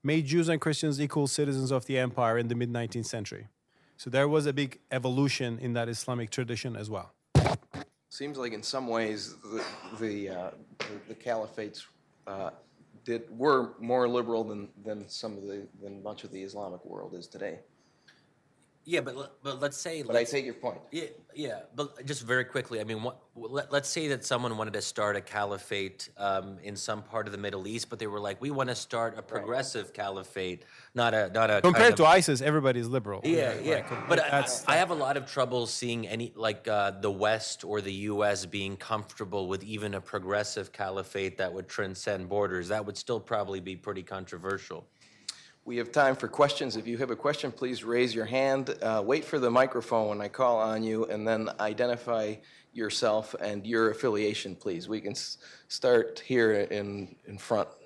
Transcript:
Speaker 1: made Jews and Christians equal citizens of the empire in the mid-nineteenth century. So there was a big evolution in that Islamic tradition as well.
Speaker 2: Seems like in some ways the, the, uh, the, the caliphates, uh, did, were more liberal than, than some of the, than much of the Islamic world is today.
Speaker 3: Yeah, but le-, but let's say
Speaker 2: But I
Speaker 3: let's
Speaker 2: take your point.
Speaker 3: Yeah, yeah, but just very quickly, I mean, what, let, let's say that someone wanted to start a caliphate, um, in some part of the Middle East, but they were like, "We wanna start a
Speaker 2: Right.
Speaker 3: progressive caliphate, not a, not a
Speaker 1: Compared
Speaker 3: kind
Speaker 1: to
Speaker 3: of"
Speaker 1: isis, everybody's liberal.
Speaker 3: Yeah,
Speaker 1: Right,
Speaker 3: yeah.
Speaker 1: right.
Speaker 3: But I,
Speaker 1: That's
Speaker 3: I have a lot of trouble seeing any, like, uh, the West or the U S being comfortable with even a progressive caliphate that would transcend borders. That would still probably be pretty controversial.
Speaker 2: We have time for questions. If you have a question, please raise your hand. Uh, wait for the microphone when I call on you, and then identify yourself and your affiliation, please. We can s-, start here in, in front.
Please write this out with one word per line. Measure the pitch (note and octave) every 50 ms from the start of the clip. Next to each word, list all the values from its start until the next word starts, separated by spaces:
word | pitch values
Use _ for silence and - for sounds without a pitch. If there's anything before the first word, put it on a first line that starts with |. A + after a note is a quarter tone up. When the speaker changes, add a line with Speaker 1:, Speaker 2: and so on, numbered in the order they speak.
| -
Speaker 1:
made | C#3 D3+ E3 D3+
Jews | C3 D3+ F3 E3 E3
and | E3 D3
Christians | - D#3+ D3+ - - D#3 C#3 C3+
equal | D3 C#3 - D#3 C#3+
citizens | C3+ - - D3 C#3+ C#3 C3+ C3+ B2+
of | C#3 B2+ -
the | - C3+ B2+
empire | B2+ B2 B2 - B2 A2+ A2+ A#2+
in | A#2
the | A#2 A#2+
mid-nineteenth | A#2+ B2 B2 A#2 A#2+ A#2 A2 - A#2+ G#2+
century. | - - A2+ G2+ - - - G#2+ - _ _ _ _ _ _ _ _ _
So | - - B2+
there | A#2 C3+ C#3 D3
was | D3+ D#3 D3
a | C#3+
big | C3+ C#3 C#3+ C3 - - _ _
evolution | C3+ B2+ A#2+ C3 B2 C3+ C#3+ C#3 - - C3 A#2+ A#2 A2+
in | B2+ A#2+
that | A#2+ A#2+ A#2 A#2
Islamic | A2+ - - - B2+ A#2+ A#2 A2
tradition | - - B2+ A#2 A#2+ A2 - C3 A2+
as | G#2 G#2+ G#2+
well. | G#2+ F#2+ - - _ _ _ _ _ - - - - - - _ - - - _ _ _ _ _
Speaker 2:
Seems | - - C#3 C#3+ C#3+ C3+
like | B2+ A#2+
in | A2 G#2
some | G#2+ - - C3+ C3
ways | A#2+ A2+ A2+ A2+ G#2+ G#2+ G#2 G#2 - - -
the, | - G#2 A2 A2 - - - - - F#2+ A2+ A2
the, | A2+ G#2+ G#2 G#2 G2+ F#2+
uh, | F#2+ F2+ F2+ - - - - - - _
the, | - - G#2 G2 - -
the | A2
caliphates, | - - B2 A#2 A2+ G#2+ A2 - - A2 G#2 - - - - _ _ _ _ _ _ _ G#2
uh, | G2 G2 F#2+ E2 - - - _ _ _ - _ - - _
did, | A#2+ A#2 A#2 - -
were | G#2+ A2+ B2+ D3+ C#3 C3 A#2+ A2 - -
more | A2 A#2 B2 B2+ B2 A#2+
liberal | A#2+ B2 A#2 A2+ A#2 A2 A2
than, | G#2+ G#2 G#2 G2+ G2+ _ G2+ G2+
than | A2 G#2+ G#2 G2+ G2
some | - - - A2 G#2
of | G2+
the, | G2 G2+ G2 G2+ G2+ F#2+ - G2
than | G2+ G2 G2+ G2
much | F#2+ G#2 G#2 -
of | - F2+
the | - F#2+
Islamic | F#2+ G2 G2 G#2 G2+ F#2 F2+ F2 -
world | F#2+ F#2 G2 F#2+ F2+ F2
is | F2+ F2
today. | - - F#2 G2 G2 E2 - - _ _ _ _ _ _ _ _ - - _ _ _ _ _ _ _ _ _ _ _ _ _ _
Speaker 3:
Yeah, | D3+ E3 D#3
but | C3 B2+ B2
le-, | C3+ C3+ - - _
but | - C#3 C3+ B2+
let's | C#3 C#3+ C#3
say | - - F3 E3 D#3
Speaker 2:
But | C3+ A#2 A#2
I | A#2
Speaker 3:
let's | A#2+ A#2+
Speaker 2:
take | C#3+ C#3 C3
your | B2 A#2
point. | - - A#2+ - - - -
Speaker 3:
Yeah, | - E3 D#3+ - - - - _ -
yeah, | D3 D3+ B2+ A2 G2 - - -
but | C#3+ D3 C#3 - - C3
just | C#3 D3 -
very | A#2 A2+ B2+ B2+ B2
quickly, | B2 - C3+ A#2 - A#2+ A2
I | G#2+
mean, | A2 A2+ G#2+
what, | A2 B2 C3 - _ _ _
let, | A#2 A2+ A2 C3 C#3+ C#3 -
let's | C#3 C#3+ C#3 -
say | - E3+ D#3+ D3
that | C#3 A#2+ -
someone | - C3 A#2+ B2 A#2+ A2+
wanted | G#2+ A2 A2
to | G2+ G#2
start | G2 - - - G#2+ G#2 G2+
a | G2+
caliphate, | G2 - - G#2+ G#2 G2+ G2+ F#2+ - - G#2 G2+ G2 F#2+ F#2 - - - _
um, | - G2+ G2+ G2 F#2+ F#2 G2 G2 F#2
in | E2 G#2 G2+
some | F#2 - - G#2+ G#2
part | G#2 - - A2+ G#2
of | G#2
the | G2+ G2
Middle | G2+ G2+ G2 F#2+ F#2 G2+
East, | A2 A#2 - -
but | A#2+ G#2+
they | A2+
were | G#2 G2+ G#2
like, | G#2 G2+ G2 -
"We | B2 C#3+
wanna | D3 C3+ C3 B2 A#2+
start | A2 - - - A#2 A#2 A2+
a | A2+
Speaker 2:
Right. | A2 G#2 -
Speaker 3:
progressive | A2 G2+ F#2+ A2 A#2+ C3 C3+ C3 - A2+ G2 -
caliphate, | - G#2 G2+ G2 G2 G2 F#2+ - - G2 F#2 F#2 F2+ F2 - - - - - - _
not | B2 A#2 A#2
a, | A2 A2 G#2 F#2
not | F2+ A2+ A2+ G#2+
a | G#2+ G2+
Speaker 1:
Compared | - F3+ F3+ - A2
Speaker 3:
kind | A#3+ - -
Speaker 1:
to | D#3+
Speaker 3:
of" | D#3
Speaker 1:
isis, | F3 F#3+ E3 - C#3+ A#2+
everybody's | C3 D3+ D3+ D#3 C3+ C3+ B2 A#2+ A#2 A#2
liberal. | B2+ C3 G#2 G#2 G2+ F#2+
Speaker 3:
Yeah, | B2 D3+ E3+ E3 C#3 B2
Speaker 1:
Right, | A#2 - -
Speaker 3:
yeah. | D#3 D#3
Speaker 1:
right. | A#2+ - - B2 A2+ - C3+
Speaker 3:
But | E3+ E3 D3+
I, | D3
Speaker 1:
That's | C#3+ C#3 C#3 - - - -
Speaker 3:
I | - D3
have | E3 F#3 -
a | F3
lot | D3+ C#3 C3 C#3+ C#3+
of | C3
trouble | - - C#3 B2+ B2 B2+ B2 A#2+
seeing | A2 - - B2 A#2+ A#2 A#2 A2+ F#2
any, | G#2+ A2+ A#2+ A2 -
like, | G#2+ A2+ A2 G#2+ - -
uh, | A2+ G#2+ G#2 G2+ G2
the | G2 F#2+ G2+ G#2
West | G2 F#2+ G#2 G#2+ A2 A2 - - - - -
or | F2 G#2 G#2
the | G2 G2
U | G2 F#2+ G2+ G#2+ G#2 G2+ G#2
S | G#2 G2+ F#2+ F#2+
being | F2 F#2+ G2+ G2 G2 G2 F#2+
comfortable | - - A2+ G#2+ - - - - A2 F#2 G2 G2+ F#2
with | F2+ G2 F#2+
even | F#2+ G#2+ G#2+ G#2 G#2 G#2 G2
a | F#2+
progressive | F2 - - G2+ F#2 F#2 G2+ G#2 G#2 - - G#2+ F#2+ -
caliphate | - - G2+ F#2 F#2+ G2 F#2 - - G2 F#2+ F#2+ F2+
that | - F#2+ F2+
would | F2 F#2+ F#2 -
transcend | - - G#2 F#2+ F#2+ - - A2 G2+ F#2+ F#2 F2+
borders. | G2 G#2 G2+ F#2+ F#2 F#2 F2 F2+
That | G#2 G#2+ G#2
would | G#2 G2+
still | - - - A#2+ A2
probably | G#2+ - A#2 G#2+ G2+ F#2+ G2 F#2+
be | F2 F#2+ F#2
pretty | F2+ - G#2 F#2+ F#2
controversial. | F2 - G2 F#2+ F#2 - - F2 E2+ F#2+ G2 F#2+ - - D#2+ D2+ - _ _ _ - - - _ _ - - - - - _ _ _
Speaker 2:
We | - A#2+
have | A#2+ A#2 A#2
time | - D3+ C#3 C3+ C3
for | C3 -
questions. | A2 - - D3 C#3+ C#3+ - D#3 B2+ A2
If | A2+ G#2+ A#2
you | A#2
have | A2+ C3+ B2
a | A2+
question, | A2 - C#3+ D3 - - C3
please | A2+ - C3 B2+ B2 G#2 G#2
raise | A2+ A#2 B2 B2+ B2 A2
your | A2+ A2
hand. | G#2+ B2 C3 C3+ C3+ C3+ C3+ C3 C3+ - -
Uh, | - A2 A2 G#2+ G2+
wait | G#2+ C#3 D#3 D#3
for | - - D3
the | B2+ A#2+
microphone | A#2 B2+ C3+ C3 - B2+ A2 - B2 A2+ A2 G#2
when | G#2 G#2
I | G#2
call | G2+ - - C3 B2 A#2+ A2
on | A2 A2 A2 A2
you, | A2+ A2 A2 A2 A2+
and | - G2+ G#2+ G#2+ A2
then | A2+ A2 A2 F2+ - -
identify | G#2 G#2+ G#2+ A2 B2 B2 A#2+ A#2 - B2 A#2 A2 A2 G#2+ G#2+ G#2 - - - - _ _
yourself | _ A#2 A2 G#2 - - B2+ A2 G#2+ A2 A2 - - -
and | - G#2 G#2 G2+ G2
your | A2 A#2 A2+ A2+ A2
affiliation, | G2+ - - B2+ G#2+ G#2 G#2+ G#2+ G#2+ - - G2 F2+
please. | - - G#2 F2+ E2 F#2 G2
We | A2 G#2+
can | - G2+
s-, | - - - - - - - - - - _ _
start | - - - B2+ B2 A2+ A2 - - - -
here | - C3 A#2+ A2+ A2
in, | G#2+ G2+ G2+ - - G#2 G2+ G2+ G2+ G2+ F#2+ - - _ _
in | - G2+
front. | G2 - - A#2 G#2 F2+ - - - -